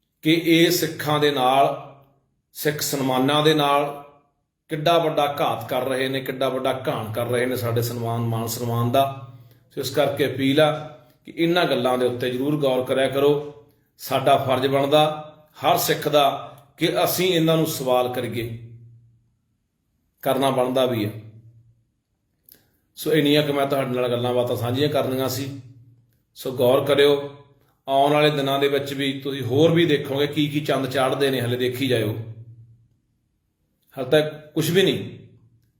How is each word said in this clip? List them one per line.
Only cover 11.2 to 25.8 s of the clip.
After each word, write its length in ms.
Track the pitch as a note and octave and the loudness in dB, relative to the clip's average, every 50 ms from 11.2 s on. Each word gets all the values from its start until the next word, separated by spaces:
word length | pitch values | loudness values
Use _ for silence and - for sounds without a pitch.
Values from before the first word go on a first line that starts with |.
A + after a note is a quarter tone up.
| _ | _
ਕਿ 80 | - - | -16 -4
ਇਹਨਾਂ 280 | - E3+ E3 F3 F3 E3+ | -2 0 0 2 2 2
ਗੱਲਾਂ 340 | D3 C3+ B2 A#2+ B2+ B2+ B2 | 2 0 0 0 0 0 2
ਦੇ 80 | B2 | 0
ਉੱਤੇ 240 | B2 B2 A#2 B2+ B2 | 0 0 -2 -4 -4
ਜ਼ਰੂਰ 260 | B2 B2+ C3+ D3 D3+ | -2 -2 -2 -2 0
ਗੌਰ 280 | C#3+ C#3 C3 B2+ B2+ B2 | 0 0 0 0 0 0
ਕਰਿਆ 240 | B2+ C3+ C3 C3+ C3 | 0 0 0 0 0
ਕਰੋ। 560 | C3 C#3 C#3+ D3 D3 D3 - - - - - _ _ _ _ _ _ _ | 0 2 2 2 2 2 -2 -8 -14 -18 -20 _ _ _ _ _ _ _
ਸਾਡਾ 380 | - - C3+ C3 C3 C#3+ C#3 | -8 -4 -2 0 4 4 4
ਫਰਜ਼ 300 | B2+ - B2+ C3 B2+ C3+ | 4 4 0 0 0 0
ਬਣਦਾ 360 | C3+ C3+ C#3 C#3 C#3 D3 D3+ D3+ D3+ - - - - - - _ _ _ | 0 2 0 2 4 4 4 4 2 0 -6 -12 -16 -20 -20 _ _ _
ਹਰ 240 | - C3+ D3+ F3 D#3+ | -2 0 0 2 2
ਸਿੱਖ 300 | - - D3+ - - D3 | 0 -2 -2 -2 -2 0
ਦਾ 480 | C3 D3 C#3 C3+ C3 - - - - - - _ _ | 2 4 4 2 0 -2 -8 -14 -18 -20 -20 _ _
ਕਿ 280 | - D3+ F3 - - F3 | -4 -2 -2 0 0 0
ਅਸੀਂ 300 | - - - F3+ F#3 F3 | 0 0 0 0 0 2
ਇਹਨਾਂ 220 | E3 D#3+ E3 D#3+ | 2 2 2 2
ਨੂੰ 100 | D#3+ D#3+ | 2 0
ਸਵਾਲ 420 | D3+ - - C3 B2+ B2 B2+ B2 A#2+ | -2 -4 -4 -2 0 0 0 0 0
ਕਰੀਏ, 500 | - C3 A#2 A2 - A#2+ A2+ A#2 - - - - - - - - - - _ _ _ _ _ _ _ _ _ _ _ _ _ _ _ _ _ _ _ _ _ _ _ _ - | -4 -6 -6 -6 -6 -8 -8 -8 -10 -14 -16 -18 -20 -20 -20 -20 -20 -20 _ _ _ _ _ _ _ _ _ _ _ _ _ _ _ _ _ _ _ _ _ _ _ _ -4
ਕਰਨਾ 280 | C#3 C3 B2+ C#3 C3+ | -2 -2 0 0 0
ਬਣਦਾ 360 | B2+ B2+ B2 B2+ B2+ C3+ B2+ | 0 0 -2 0 0 0 0
ਵੀ 180 | A#2+ A#2 G#2+ G#2 | 0 0 -2 -4
ਆ। 40 | G#2+ - - - - - - - - - - _ _ _ _ _ _ _ _ _ _ _ _ _ _ _ _ _ _ - _ _ _ _ _ _ _ _ | -4 -6 -10 -16 -20 -20 -20 -20 -20 -20 -20 _ _ _ _ _ _ _ _ _ _ _ _ _ _ _ _ _ _ -20 _ _ _ _ _ _ _ _
ਸੋ 160 | - - D#3 D#3 | -8 -2 0 2
ਇੰਨੀਆਂ 300 | D#3 C#3+ C#3+ D3 D3+ D3 | 2 4 4 4 2 2
ਕੁ 100 | C#3+ C#3+ | 2 0
ਮੈਂ 140 | C#3 C#3 | 0 0
ਤੁਹਾਡੇ 280 | C3+ D3 C#3 C3 B2 B2 | 0 0 -2 -2 -2 -2
ਨਾਲ 160 | B2 B2 A#2+ | -2 0 0
ਗੱਲਾਂ 240 | B2 A#2+ A#2+ B2 B2 | 0 -2 -2 0 0
ਬਾਤਾਂ 220 | B2 A#2+ B2 B2 | 0 0 0 -2
ਸਾਂਝੀਆਂ 320 | A2 A#2 A#2+ B2+ C3+ D3 D3 | -2 -2 -2 0 0 0 0
ਕਰਨੀਆਂ 400 | D3 C#3 A#2+ B2+ C3 C3 C3+ B2+ | 0 0 -2 -2 -2 -2 -2 -4
ਸੀ। 320 | B2 - C#3 C3+ - - - - - - | -4 -6 -6 -8 -10 -12 -16 -20 -20 -20